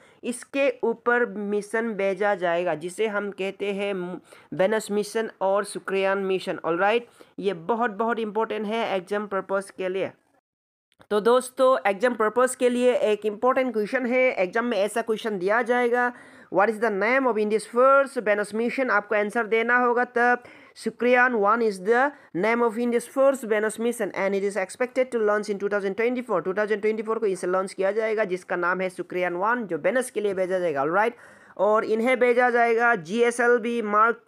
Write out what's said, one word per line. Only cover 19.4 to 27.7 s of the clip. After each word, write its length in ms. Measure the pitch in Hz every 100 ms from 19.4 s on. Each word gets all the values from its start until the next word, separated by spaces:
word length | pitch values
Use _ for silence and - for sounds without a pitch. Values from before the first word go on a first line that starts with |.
| 220
देना 300 | 226 233 247
होगा 280 | 247 240 247
तब, 380 | 240 240 240 - - - -
"Sukriyan 580 | 226 - 240 247 254
वन 260 | 233 202 233
is 140 | 226 190
the 320 | 185 233 277 - - 160
name 260 | 214 240
of 80 | 233
India's 340 | 214 240 233 233 277
first 220 | 269 262
Venus 340 | 226 214 214
mission 380 | 208 233 240 196
and 180 | - 190
it 220 | 196 196
is 60 | 196
expected 540 | 185 - 247 254 254
to 80 | 240
launch 300 | 208 208 208
in 80 | 196
two 100 | 202
thousand 260 | 208 196 190
twenty-four।" 500 | 233 254 240 185 180
टू 80 |
थाउजेंड 280 | 190 208 214
ट्वेंटी 200 | 214 220
फ़ोर 180 | 214 226
को 60 | 220
इसे 220 | 185 180
लॉन्च 260 | 185 190